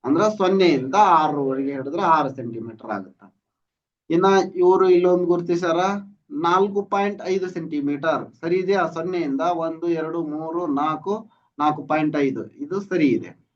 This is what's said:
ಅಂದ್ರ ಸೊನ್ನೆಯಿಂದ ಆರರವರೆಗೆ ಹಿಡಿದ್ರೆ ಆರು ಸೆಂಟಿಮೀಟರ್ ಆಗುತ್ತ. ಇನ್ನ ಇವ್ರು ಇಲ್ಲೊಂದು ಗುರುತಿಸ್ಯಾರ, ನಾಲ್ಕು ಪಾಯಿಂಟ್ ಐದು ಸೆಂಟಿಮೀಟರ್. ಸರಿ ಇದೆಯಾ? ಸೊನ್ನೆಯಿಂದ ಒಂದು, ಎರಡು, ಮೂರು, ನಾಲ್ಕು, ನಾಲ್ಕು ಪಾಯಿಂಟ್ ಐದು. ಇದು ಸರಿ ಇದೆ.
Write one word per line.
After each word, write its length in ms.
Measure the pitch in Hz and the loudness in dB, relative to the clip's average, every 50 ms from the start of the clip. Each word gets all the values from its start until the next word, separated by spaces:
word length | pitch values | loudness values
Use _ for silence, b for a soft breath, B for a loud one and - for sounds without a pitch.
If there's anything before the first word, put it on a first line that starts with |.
| - | 0
ಅಂದ್ರ 180 | 127 147 165 208 214 | 2 2 4 2 2
ಸೊನ್ನೆಯಿಂದ 640 | 214 214 190 185 190 190 185 170 147 131 131 131 151 | 2 2 2 2 4 4 6 4 4 2 0 0 2
ಆರರವರೆಗೆ 760 | 202 214 190 175 156 156 151 147 143 139 135 131 135 139 139 | 4 6 6 6 4 4 2 0 -2 -2 -2 -2 -2 -4 -4
ಹಿಡಿದ್ರೆ 300 | 143 135 131 139 151 180 | -4 -6 -8 -6 -4 -2
ಆರು 260 | 196 170 160 156 143 131 123 | 2 2 2 2 2 -2 -6
ಸೆಂಟಿಮೀಟರ್ 560 | 131 120 117 113 113 113 117 110 - - 113 | -8 -10 -10 -10 -10 -12 -12 -14 -14 -10 -8
ಆಗುತ್ತ. 320 | 107 98 95 - _ _ 101 98 _ _ _ _ _ _ _ _ _ _ _ _ _ _ _ _ | -8 -8 -8 -12 _ _ -20 -20 _ _ _ _ _ _ _ _ _ _ _ _ _ _ _ _
ಇನ್ನ 160 | 160 170 190 196 196 190 185 190 - | 0 2 4 4 4 4 2 0 0
ಇವ್ರು 340 | 185 180 180 185 185 190 185 | 2 4 4 6 6 6 6
ಇಲ್ಲೊಂದು 380 | 180 175 180 180 180 180 180 | 4 4 6 4 4 2 2
ಗುರುತಿಸ್ಯಾರ, 540 | 170 175 170 170 175 175 170 180 170 160 170 185 196 202 202 196 - - _ _ _ | 0 0 0 0 -2 -2 -2 0 0 0 0 0 -2 -2 -4 -8 -14 -20 _ _ _
ನಾಲ್ಕು 520 | 147 143 170 170 175 190 196 208 196 202 | -8 -2 0 2 2 2 2 2 0 -4
ಪಾಯಿಂಟ್ 400 | 196 - 202 196 202 208 208 - - | -4 -2 -2 0 0 -2 -2 -6 -4
ಐದು 240 | 175 190 196 185 180 | -2 -2 -2 -2 -4
ಸೆಂಟಿಮೀಟರ್. 880 | 180 175 160 - 151 147 139 143 143 139 151 165 147 123 110 - _ _ | -6 -8 -8 -4 -4 -4 -2 -2 -4 -2 -2 -2 -2 -2 -6 -10 _ _
ಸರಿ 180 | - 165 180 190 | -4 -2 0 0
ಇದೆಯಾ? 280 | 185 185 202 190 170 | 2 0 0 0 0
ಸೊನ್ನೆಯಿಂದ 540 | 160 165 160 165 185 185 175 165 143 135 139 | -2 -4 -6 -6 -4 -4 -4 -2 -2 -2 -2
ಒಂದು, 480 | 165 175 175 165 160 160 165 160 170 170 | 0 -2 0 -2 -4 -6 -6 -6 -4 -4
ಎರಡು, 340 | 170 160 156 160 165 170 160 | -4 -4 -4 -6 -6 -6 -6
ಮೂರು, 400 | 151 151 156 160 160 165 175 175 | -6 -6 -8 -8 -6 -6 -6 -4
ನಾಲ್ಕು, 480 | 156 139 139 147 156 156 156 156 190 208 214 220 b b b b b b - | -4 -2 -2 -2 -2 -4 -4 -4 -6 -6 -6 -8 b b b b b b -2
ನಾಲ್ಕು 240 | 147 151 151 151 139 | -2 -2 -2 -2 -4
ಪಾಯಿಂಟ್ 300 | - 151 156 156 151 143 | -4 -2 0 0 0 0
ಐದು. 340 | 147 143 135 117 113 104 110 | 0 0 0 -2 -4 -10 -12
ಇದು 300 | _ 120 143 147 180 196 | _ -14 -10 -6 -6 -8
ಸರಿ 280 | 202 - 185 170 156 135 | -6 -4 -2 0 2 2
ಇದೆ. 380 | 117 98 92 87 - _ _ _ _ | 2 0 -4 -8 -18 _ _ _ _